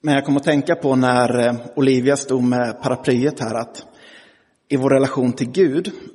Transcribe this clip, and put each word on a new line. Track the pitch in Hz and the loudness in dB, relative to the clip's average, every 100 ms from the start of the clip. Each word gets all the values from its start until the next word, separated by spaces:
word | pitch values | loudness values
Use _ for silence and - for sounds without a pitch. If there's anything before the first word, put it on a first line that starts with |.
Men | 151 | 2
jag | 139 | 0
kom | 139 143 | 2 0
att | |
tänka | 143 143 139 | 2 0 0
på | - 143 127 | 0 2 2
när, | 127 123 120 123 | 2 2 2 2
eh, | 120 120 - - | 0 -2 -8 0
Olivia | 135 127 123 139 | 2 2 2 0
stod | - 131 | -2 0
med | 123 123 120 110 | 0 0 -2 -4
paraplyet | 139 123 - 123 139 151 | -4 -2 0 0 0 -2
här, | 113 | -6
att | 113 117 - - - - - - _ _ _ _ | -6 -8 -14 -20 -20 -20 -20 -20 _ _ _ _
i | 139 | -2
vår | 135 | 2
relation | 135 135 - 127 | 2 2 0 -2
till | 120 131 | -2 -6
Gud | 180 180 143 185 - - | 0 0 0 -6 -12 -18